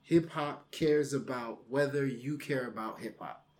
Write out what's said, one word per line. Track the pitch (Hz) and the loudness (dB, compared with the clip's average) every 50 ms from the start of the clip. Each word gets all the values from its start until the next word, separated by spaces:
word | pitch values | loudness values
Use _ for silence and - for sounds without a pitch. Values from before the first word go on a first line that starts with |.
hip | _ - 160 170 160 - | _ 6 4 4 4 4
hop | - 160 147 143 - - - _ | -4 -4 -4 -4 -4 -8 -14 _
cares | - - 165 151 151 151 147 127 139 | -4 0 4 4 6 4 4 2 0
about | 135 110 139 131 123 120 117 110 - - 113 | -2 -2 -2 -4 -4 -4 -6 -8 -10 -8 -2
whether | 123 139 143 139 139 143 139 | 2 2 2 2 2 0 0
you | 135 123 117 123 143 151 | 0 -2 -2 -4 -6 -6
care | 143 - - 143 131 123 | -4 -2 -2 -2 -2 -2
about | 120 107 110 110 110 - - | -4 -6 -6 -6 -6 -8 -8
hip | 110 107 - - | -10 -12 -10 -10
hop. | 90 69 53 - _ _ _ | -12 -12 -12 -14 _ _ _